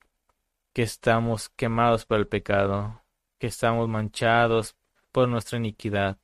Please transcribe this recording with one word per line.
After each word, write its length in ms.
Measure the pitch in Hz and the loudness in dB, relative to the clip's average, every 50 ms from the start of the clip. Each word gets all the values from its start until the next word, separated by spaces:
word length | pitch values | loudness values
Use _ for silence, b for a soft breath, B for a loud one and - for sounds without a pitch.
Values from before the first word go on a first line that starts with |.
| _ _ _ _ _ _ _ _ _ _ _ _ _ _ | _ _ _ _ _ _ _ _ _ _ _ _ _ _
que 120 | - - 117 | -4 -2 -2
estamos 680 | 107 - - - 123 113 113 117 117 113 107 - - | -2 -4 -2 0 2 2 2 2 -2 -2 -4 -6 -10
quemados 560 | _ - 127 117 113 117 120 120 117 113 - | _ -4 -4 -2 0 2 2 2 2 2 0
por 120 | - 113 | 0 0
el 100 | 107 101 - | 0 0 0
pecado, 760 | - 101 - - 104 98 98 98 98 101 101 107 110 - _ _ _ _ _ _ _ - | -2 -4 -2 0 0 2 2 0 0 -2 -4 -6 -10 -14 _ _ _ _ _ _ _ -8
que 80 | - | -8
estamos 420 | 117 - - - 117 117 117 117 113 | -8 -6 -2 0 0 0 0 -2 -2
manchados 880 | 110 107 107 104 - - 123 113 113 117 120 117 113 113 107 - - _ _ _ _ _ _ _ | -2 -4 -4 -4 -4 -2 0 2 4 4 4 4 2 0 0 -2 -8 _ _ _ _ _ _ _
por 160 | - 131 127 | 0 0 2
nuestra 300 | 123 120 117 - - - | 2 0 -2 -4 -4 -4
iniquidad. 600 | 120 113 107 107 - - 110 101 101 98 98 98 - | -4 -4 -4 -6 -6 -6 -2 0 0 0 0 -2 -6